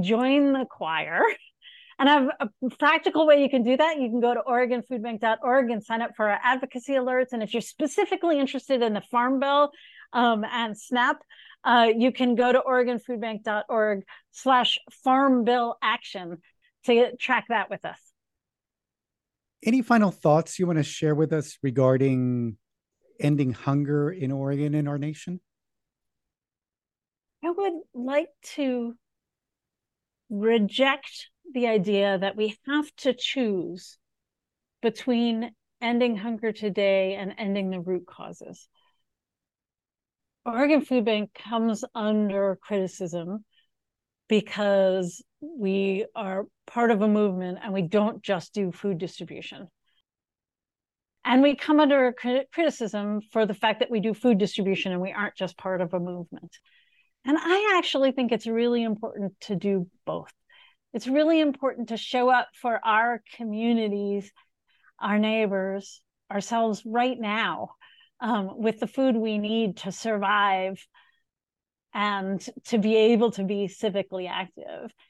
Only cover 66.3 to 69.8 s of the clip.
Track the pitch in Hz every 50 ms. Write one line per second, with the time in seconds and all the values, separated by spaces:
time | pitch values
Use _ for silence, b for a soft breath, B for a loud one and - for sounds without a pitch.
66.3 | 196 202 - - 233 233 226 220 202 - - 220 220 240 247 254 247 233 226 202
67.3 | 208 226 214 180 165 - - - - b b b b b b b b - 247 220
68.3 | 240 208 190 190 - 233 214 226 220 214 247 - - 269 269 262 220 226 220 220
69.3 | 214 208 208 214 226 226 226 190 175 -